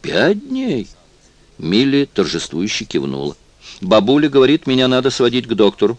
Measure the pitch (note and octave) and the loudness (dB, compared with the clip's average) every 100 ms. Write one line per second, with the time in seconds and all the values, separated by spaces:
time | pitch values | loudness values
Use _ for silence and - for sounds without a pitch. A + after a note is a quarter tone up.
0 | - E2+ C#3 G#3 C#4+ C4 C4 C3+ F#2+ - | -4 0 0 0 -4 -6 -4 -6 -8 -18
1 | _ _ _ _ _ - D#2 G2+ C3+ C#3 | _ _ _ _ _ -10 -2 0 2 0
2 | C#3 - F#2+ E2 - - G#2 - - D#2+ | 0 -2 -2 -4 -6 -6 -6 -6 -6 -6
3 | C#2 C2+ C#2+ - _ _ - - F#2 A2 | -4 -6 -8 -10 _ _ -20 -12 2 2
4 | G2+ C#3+ D3+ C3+ C3 D#3 - C3 B2+ B2+ | 4 2 4 4 4 2 0 0 2 0
5 | C3 - B2 B2 A#2 G#2+ G2+ - G#2 | 0 0 0 0 -4 2 2 2 -2